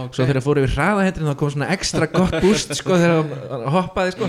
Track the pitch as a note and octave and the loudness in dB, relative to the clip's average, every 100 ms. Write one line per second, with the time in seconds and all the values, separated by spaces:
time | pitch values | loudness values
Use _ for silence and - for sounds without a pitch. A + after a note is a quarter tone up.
0 | B2+ - B2+ C3+ C3 C#3+ C3 C#3 E3+ G3+ | -6 -2 0 2 2 2 2 2 0 2
1 | F#3+ E3 D#3 C#3 D3 C#3+ C3 F#3+ - E3 | 0 0 -4 -2 -2 -2 -2 -2 -2 -2
2 | D#3+ F3 F#3 E3 F3+ G#3 - C#3+ - F3+ | 0 2 0 2 2 2 -2 -6 0 4
3 | E3+ D#3+ D3+ C#3 - C3 A#2 F3+ F3 - | 4 4 0 -6 -8 -6 -2 0 0 -2
4 | F#3 - | -4 -2